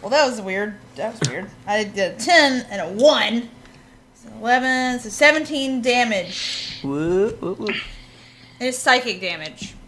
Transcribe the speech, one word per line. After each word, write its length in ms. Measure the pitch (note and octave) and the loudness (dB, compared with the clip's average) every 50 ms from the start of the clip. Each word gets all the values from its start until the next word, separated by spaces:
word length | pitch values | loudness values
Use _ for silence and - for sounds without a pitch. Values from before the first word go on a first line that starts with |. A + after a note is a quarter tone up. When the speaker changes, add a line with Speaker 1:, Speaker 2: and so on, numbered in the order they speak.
| - | -4
Speaker 1:
Well, 80 | F#3 | 0
that 160 | B3 D4 D4+ B3+ | 2 4 4 4
was 100 | B3 A3 | 2 -4
weird. 360 | G3 F#3+ F#3 G3 G#3 G#3+ G#3 - - - - | -6 -6 -4 -4 -4 -4 -8 -12 -20 -20 -10
That 220 | - - A3 A3+ - | -6 -6 -6 -4 -2
was 100 | E3+ C3 | -2 -2
weird. 200 | B2+ D#3 F#3+ - - - - | -2 -4 -10 -10 -14 -16 -6
I 180 | - G#3 A3 G#3+ | -2 -2 -2 -2
did 300 | G3+ - G3 F#3+ F3 F3+ | -2 -2 -2 -2 -2 -2
a 20 | - | -4
ten 480 | - - F4 E4 D4 C#4 C4 B3 - - | 0 4 6 6 6 6 2 0 -4 -6
and 100 | G#3 G3 E3+ | -6 -6 -6
a 200 | E3 F#3+ G#3 B3 | -6 -2 4 6
one. 460 | D4+ D4 A#3 G#3+ G#3+ A3 A#3+ A#3+ - - - - - - - - - - - _ _ _ | 6 6 6 2 0 0 -2 -4 -6 -14 -20 -20 -20 -20 -20 -20 -20 -20 -20 _ _ _
So 140 | _ - A3+ G#3+ A3 | _ -20 -20 -16 -8
eleven, 640 | A3 A#3 B3 B3+ B3+ C4 C4 B3+ B3+ B3+ B3 B3 | 0 2 2 2 4 2 0 0 0 0 -2 -4
so 80 | B3 A3 | -6 -8
seventeen 720 | G3 - D4 D4 D4+ D#4 D#4 - D4+ C#4+ C4+ C4+ C4 B3+ | 0 4 6 6 6 4 0 -2 -4 -4 -2 -2 -2 0
damage. 1000 | A3+ B3+ A#3+ B3 B3 A3+ G#3+ F#3+ F3 E3+ F#3 - - - - - - - - - - | 2 2 4 4 2 2 0 -2 -4 -4 -8 -8 -8 -8 -8 -8 -8 -10 -12 -8 -6
Speaker 2:
Woo, 520 | C#3 C#3 C#3+ D#3 E3+ F3+ F#3 G3 A3+ A3+ - | -4 -2 -2 0 2 2 2 2 2 0 -4
woo, 140 | - E3+ F#3+ | -6 -8 -6
woo. 120 | - - G#3 | -4 -4 -4
Speaker 1:
And 1000 | - - - - - - - - - - - - - - - - - - A#3 B3+ | -4 -4 -6 -12 -16 -18 -20 -20 -20 -20 -20 -20 -20 -20 -20 -20 -14 -6 -6 -6
it's 100 | B3+ B3+ | -4 -2
psychic 420 | - D4+ B3+ B3+ B3+ A#3+ G3 F#3 | 2 4 4 4 2 -2 -6 -6
damage. 540 | F#3+ F3+ E3+ D#3+ D#3 D#3 D#3+ - - - - - - | -6 -8 -8 -8 -10 -12 -12 -12 -14 -14 -14 -18 -20